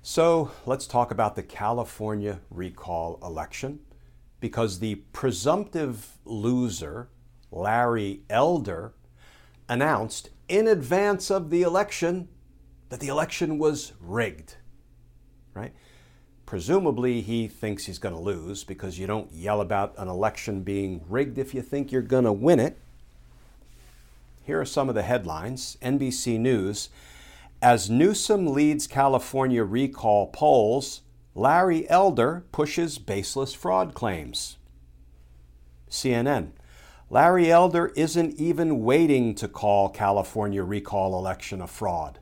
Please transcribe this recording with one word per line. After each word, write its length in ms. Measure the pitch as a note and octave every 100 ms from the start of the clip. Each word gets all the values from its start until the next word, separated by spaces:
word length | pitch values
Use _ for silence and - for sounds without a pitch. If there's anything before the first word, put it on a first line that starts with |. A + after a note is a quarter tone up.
So 520 | - - E3 E3 D3 -
let's 220 | - C3+ -
talk 240 | B2 A#2+
about 240 | G#2+ G#2+
the 80 | G#2
California 960 | F#2 - G#2 A#2+ A2 - G#2+ G#2+ G2+ F#2+ -
recall 720 | F2 F#2 F2+ - E2+ E2 E2+
election, 560 | - D#2+ D2+ - C3+ D3 - - - - - _
because 400 | A#2 - A2+ F#2
the 160 | A2 G2+ -
presumptive 1040 | - C3 A#2 A2+ F3+ G3 F3 D3 A2 - -
loser, 840 | - A2+ A2 B2+ B2 F#2+ D2+ F2+ B2 - - - -
Larry 680 | E2 G2 A#2 A#2+ A#2 G2+ G2+ -
Elder, 640 | A2 D3 F3 A#2+ E2+ G#2 - - _ - - - - -
announced 600 | A#2+ D3 B2+ A2+ - - - -
in 220 | F#3 A3
advance 600 | G3+ B2+ F3+ G#3 G3 G3
of 220 | G3 D#3+
the 120 | E3+
election 680 | F3 F3 G3+ - E3+ F#3 F3 - - - - - -
that 120 | B2
the 80 | C#3
election 500 | C#3+ D#3+ - E3+ D3+
was 360 | D#3 D3 - -
rigged, 580 | E2+ G#2 A2+ D2 - - - - _ - - - _ - -
right? 180 | - A#2 - _ - _ _ _ -
Presumably 760 | - G2 F2 F#3 F3 A#2+ B2+ A#2+
he 280 | G2+ A#2 A2
thinks 380 | - A2 G2 -
he's 120 | F2+
gonna 220 | G2 E2+
lose, 420 | E2+ F2+ D#2+ G2
because 380 | - F#2+ F#2+ E2+
you 80 | F#2
don't 240 | G#2+ F#2+
yell 280 | D#2+ F#2 G#2
about 320 | G2 G2+ G2 -
an 80 | F#2
election 560 | F2+ G#2+ - - G2
being 420 | F#2+ G2 G2 F2+ D#2+
rigged 280 | A2 C#3 A#2+
if 160 | C3
you 100 | C3
think 280 | B2 C#3 C#3
you're 100 | B2+
gonna 320 | G#2+ B2+ A#2+
win 280 | G2+ C3+ E3
it. 180 | B2+ - - - - - - - - - - - - - - - - -
Here 160 | - D#3
are 40 |
some 240 | - - C3+
of 60 |
the 80 | A2
headlines. 720 | G#2 B2 F2+ D#2 F#2 B2+ - -
N 160 | B2 C#3
B 140 | C3+
C 260 | B2+ B2+ A2+
News, 520 | A#2+ A#2+ F#2+ G#2 - - - - - - - -
"As 260 | B2 A#2+ F#2+
Newsom 600 | A#2 F3 G#3 - G#3+ F3
leads 380 | C3+ D3+ D3+ -
California 800 | C#3 C#3 C3 - C3+ C3 A#2+
recall 600 | G#2 A2 C3+ C3+ A2+ G#2 G2
polls, 760 | - D3+ C3+ G#2+ B2+ C3+ - - - -
Larry 540 | - A2 E3 F#3 E3 E3
Elder 560 | E3+ G3 B2+ A#2+ E3+ -
pushes 460 | - D3 - E3+ -
baseless 560 | G#2 G2 G2 C3+ C3+
fraud 400 | - F3 F#3 F#2
claims." 640 | - A#2 F2+ C#2+ - - - - - - - - - - - - - - - -
C 240 | - C3
N 140 | A#2+ B2+
N, 260 | C#3 D#2+ - - - - - -
"Larry 420 | A#2+ D#3+ F3+ E3
Elder 380 | E3+ F3+ E3+ E3+ -
isn't 380 | D#3+ E3 E3
even 480 | D3+ D#3+ D#3 E3 C#3
waiting 520 | A2 C#3+ E3 C#3 A#2 G#2
to 120 | G#2
call 400 | - G#2+ G2+ G2
California 720 | - G2+ G2+ F#2+ A2+ G#2 G2
recall 560 | F#2 G#2 G2 G2+ F#2+ F#2
election 440 | F#2 F#2 - G2
a 40 | F2
fraud." 520 | - G#2 E2+ D#2 -